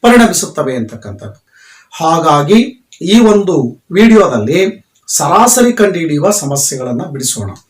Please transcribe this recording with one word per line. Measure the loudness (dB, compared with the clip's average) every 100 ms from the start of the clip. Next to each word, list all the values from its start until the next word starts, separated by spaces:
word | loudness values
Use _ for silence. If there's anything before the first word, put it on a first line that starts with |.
ಪರಿಣಮಿಸುತ್ತವೆ | 4 4 4 0 -8 -6 -6 -6
ಅಂತಕ್ಕಂಥದ್ದು. | -8 -12 -16 -16 -16 -20 _ _ _ _ _
ಹಾಗಾಗಿ | -6 -2 0 2 0 4 2 2 -6 _ _
ಈ | 0 4
ಒಂದು | 4 2 2 -2 -2 -8 _
ವಿಡಿಯೋದಲ್ಲಿ | 2 6 6 4 0 -2 -2 -2 -4 _ _ -8
ಸರಾಸರಿ | -6 -2 2 2 2 2
ಕಂಡುಹಿಡಿಯುವ | 2 0 0 -4 -2 -2
ಸಮಸ್ಯೆಗಳನ್ನ | -2 -4 -4 -4 -6 -8 -8
ಬಿಡಿಸೋಣ. | -8 -8 -8 -8 -10 -12 _